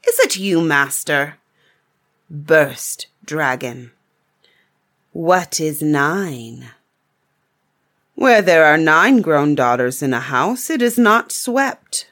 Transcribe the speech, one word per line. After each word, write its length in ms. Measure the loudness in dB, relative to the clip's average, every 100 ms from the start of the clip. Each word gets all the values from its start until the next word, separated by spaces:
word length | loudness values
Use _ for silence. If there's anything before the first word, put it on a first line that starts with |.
| -2
"Is 100 | 0
it 180 | 0 0
you, 260 | -2 0
master?" 720 | 2 0 0 -4 -4 -2 -4 -10 _ _ _ _ _ _ _ _ _
Burst, 760 | -16 0 2 2 -4 -12 -12 -16 _
dragon! 680 | -10 -4 -4 -4 -8 -12 -20 _ _ _ _ _ _ _ _ _ _ _ _
"What 480 | -6 0 0 0 -6
is 220 | -6 -2
nine?" 880 | -2 0 0 -2 -6 -10 -14 -18 -20 _ _ _ _ _ _ _ _ _ _ _ _ _ _
"Where 260 | -2 4 4
there 240 | 4 6
are 140 | 6 4
nine 420 | 4 4 4 4
grown 340 | 2 2 2
daughters 480 | 2 0 0 -2 -2
in 120 | -4
a 60 | -4
house, 500 | -2 -2 0 -4 -6
it 100 | -2
is 180 | 0 2
not 340 | 4 4 0
swept." 760 | -8 -4 -2 -2 -6 _ -12 -12